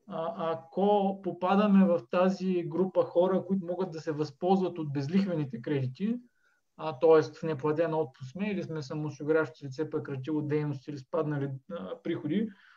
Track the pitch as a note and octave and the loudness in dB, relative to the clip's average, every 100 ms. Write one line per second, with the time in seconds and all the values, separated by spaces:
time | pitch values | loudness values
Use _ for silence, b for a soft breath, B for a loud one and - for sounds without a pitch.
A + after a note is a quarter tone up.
0 | - E3 E3 E3+ E3 D#3+ - - G3+ G#3 | -12 -8 -6 -4 -4 -4 -6 0 4 4
1 | F#3+ G3 F3 - F3+ G3 G#3 G3 F#3 E3+ | 2 -2 -6 -2 2 4 6 6 6 4
2 | - F3+ F#3+ F#3+ F#3 F3+ D3+ D#3+ F#3+ F3+ | 0 2 2 2 0 0 0 0 0 0
3 | E3 F3 - F#3 - G3 E3+ F3 F3+ D#3 | 2 2 4 2 0 -2 -2 -4 -4 -6
4 | D#3+ D3 D3 - F3+ F#3+ F3+ E3 D3+ C#3 | -4 -4 -4 -2 2 2 2 -4 -4 -4
5 | C#3 F#3+ G3 E3 C3+ - D#3 C#3+ B2+ C3 | 0 0 0 -2 -4 -6 -4 -2 -2 -4
6 | G#3 B3 b b b b _ - D#3 D3+ | -4 -4 b b b b _ -10 -8 2
7 | E3 D#3 D3+ - D#3+ D3 D3+ D3+ E3 D#3 | 6 6 6 -2 -6 -2 0 0 0 0
8 | D#3 - C3 F#3 G#3+ F3+ D#3 D#3 C#3 D#3 | -2 -8 -14 -6 -4 -4 -6 -8 -8 -6
9 | D3+ D3 D3+ D#3+ D#3 - C#3 C3 D3+ D3+ | -8 -4 0 2 0 -6 -10 -6 -4 -4
10 | D3+ C3+ C3+ D3+ C#3+ D3+ D3+ C3 - C#3 | -6 -8 -4 -4 0 -2 -2 -6 -10 -12
11 | C3 E3+ D3+ D3 C#3+ C3+ - - F#2 E2+ | -6 -4 -2 -2 -4 -8 -10 -10 -10 -8
12 | - E3+ D3 F#3+ A3+ B B | -6 -4 -2 -2 -2 B B